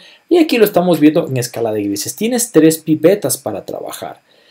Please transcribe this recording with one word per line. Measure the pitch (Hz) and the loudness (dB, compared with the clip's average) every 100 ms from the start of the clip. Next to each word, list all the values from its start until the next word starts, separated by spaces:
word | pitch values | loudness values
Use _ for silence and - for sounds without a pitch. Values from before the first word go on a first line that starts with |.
| - _ - | -16 _ 0
y | 349 | 2
aquí | 311 240 | 2 2
lo | 202 | 2
estamos | 175 180 156 | 2 2 4
viendo | 147 160 - | 2 2 -2
en | 131 | -4
escala | 120 120 117 | -6 -4 -4
de | 107 | -2
grises. | 101 101 - - | -4 -6 -8 -6
Tienes | 220 247 - | -4 -2 0
tres | 160 160 160 | 4 4 2
pipetas | - 156 165 202 135 - | -2 2 2 2 -2 -6
para | - 95 | -8 -10
trabajar. | - - - - 80 - _ _ _ | -10 -12 -12 -12 -14 -16 _ _ _